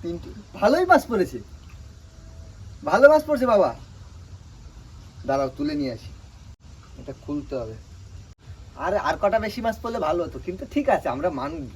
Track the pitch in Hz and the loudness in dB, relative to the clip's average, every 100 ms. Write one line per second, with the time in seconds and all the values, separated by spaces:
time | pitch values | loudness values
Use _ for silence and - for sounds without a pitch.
0 | 339 170 - - - - 208 311 370 311 | -6 -8 -10 -16 -16 2 4 4 8 6
1 | - 220 156 117 - - - - - - | 6 0 0 -4 -14 -20 -20 -18 -18 -20
2 | - - - - - - - - 147 190 | -20 -20 -20 -18 -20 -18 -18 -8 2 8
3 | 277 311 302 285 254 208 147 - - - | 10 10 4 0 4 4 4 0 -16 -20
4 | - - - - - - - - - - | -20 -20 -20 -20 -20 -20 -20 -20 -20 -20
5 | - - - 139 131 - 143 294 131 117 | -20 -12 -2 0 0 -2 -4 -2 -4 -6
6 | - - - - - - - - - - | -12 -18 -20 -20 -20 -20 -20 -20 -20 -16
7 | - 135 - 147 135 131 110 110 - - | -16 -14 -8 -8 -6 -8 -8 -12 -16 -20
8 | - - - - - - - - 160 202 | -18 -18 -18 -20 -20 -18 -18 -6 -2 0
9 | 151 - 202 220 214 226 226 208 233 226 | 0 0 2 2 -2 -4 -4 -4 -6 -2
10 | 151 170 165 - - 185 269 285 277 190 | 0 0 -2 -6 -10 -10 -4 -2 2 2
11 | 147 127 175 139 139 160 127 | 0 -2 -2 -2 -6 -8 -12